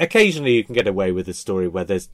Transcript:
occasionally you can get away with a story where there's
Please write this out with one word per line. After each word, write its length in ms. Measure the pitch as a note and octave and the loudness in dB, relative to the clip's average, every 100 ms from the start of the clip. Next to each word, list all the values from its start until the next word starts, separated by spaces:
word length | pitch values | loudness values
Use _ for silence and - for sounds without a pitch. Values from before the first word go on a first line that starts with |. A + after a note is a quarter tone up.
occasionally 560 | - A3+ G#3 D#3 C#3 A#2+ | 0 4 2 2 2 2
you 80 | |
can 100 | G#2 | 2
get 140 | A#2+ A2 | -2 0
away 240 | F#2+ F#2+ | 0 0
with 160 | F#2 F2+ | -2 -4
a 60 | |
story 340 | F2+ - F#2+ F2+ | -8 -4 -2 -2
where 160 | F#2 | -4
there's 240 | F2 F#2 - | -2 -4 -4